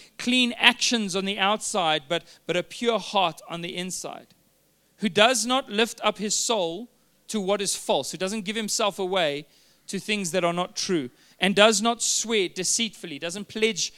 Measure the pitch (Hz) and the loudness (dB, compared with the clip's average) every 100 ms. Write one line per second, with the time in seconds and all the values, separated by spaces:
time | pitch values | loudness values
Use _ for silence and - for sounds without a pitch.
0 | - - 247 254 240 - 233 240 - 233 | -12 -8 0 2 2 4 4 4 2 0
1 | 202 185 196 202 196 214 - 208 165 156 | 0 -2 -2 0 0 0 -2 0 2 0
2 | 151 170 - - - 175 175 - 233 220 | 0 -4 -4 -10 -4 -2 -4 -4 0 0
3 | - 202 175 - - 170 170 180 180 - | 0 2 2 0 -10 -10 -8 -8 -8 -8
4 | 147 - - _ _ _ _ _ _ - | -10 -12 -16 _ _ _ _ _ _ -4
5 | 208 175 226 247 226 262 - 208 233 - | 0 4 4 4 0 0 0 0 0 0
6 | 214 196 208 - - 220 165 175 240 _ | -2 -2 -2 -2 0 0 0 -4 -12 _
7 | _ _ - 214 190 202 190 - - 175 | _ _ -8 -4 0 0 0 -4 0 0
8 | 131 160 190 220 190 220 208 - 208 196 | 0 -4 -4 -4 -6 -4 -2 0 0 -2
9 | 185 190 156 143 143 _ _ _ - 196 | -2 0 0 -2 -8 _ _ _ -10 -8
10 | - 214 175 180 170 170 180 - - 175 | -4 -4 -2 0 0 0 -4 -6 -2 -2
11 | 123 - _ - 190 196 220 202 233 233 | -2 -10 _ -2 2 6 6 6 2 0
12 | - - 220 226 175 185 175 - 220 - | -2 -2 0 0 0 -2 -2 -2 -2 -6
13 | 175 139 165 190 202 220 220 175 - | -12 -8 -8 -8 -8 0 0 0 -6